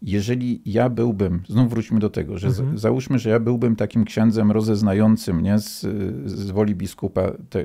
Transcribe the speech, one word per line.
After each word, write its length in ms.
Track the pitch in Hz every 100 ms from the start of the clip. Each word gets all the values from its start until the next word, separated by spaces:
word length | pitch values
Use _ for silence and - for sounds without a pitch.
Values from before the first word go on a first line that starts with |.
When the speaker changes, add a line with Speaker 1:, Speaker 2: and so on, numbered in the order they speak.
Speaker 1:
jeżeli 600 | - 101 101 123 123 117 -
ja 220 | 107 127
byłbym, 540 | 113 120 98 95 87 -
znów 220 | 110 120
wróćmy 280 | 117 107 110
do 120 | 104
tego, 280 | - 73 92
że 120 | 131
z-, 80 | 107
Speaker 2:
Mhm. 180 | 131 127
Speaker 1:
załóżmy, 400 | 110 131 131 131
że 120 | 113
ja 100 | 113
byłbym 360 | 113 123 120 110
takim 280 | 104 117
księdzem 460 | 107 - 113 110 104
rozeznającym, 880 | 107 107 104 107 98 110 110 - 85
nie, 180 | 92 104
z, 220 | 104 - 101 104 98 123 135
z 200 | 98 101
woli 240 | 95 107
biskupa 560 | 92 95 - 101 - 95 - -
te, 140 | 98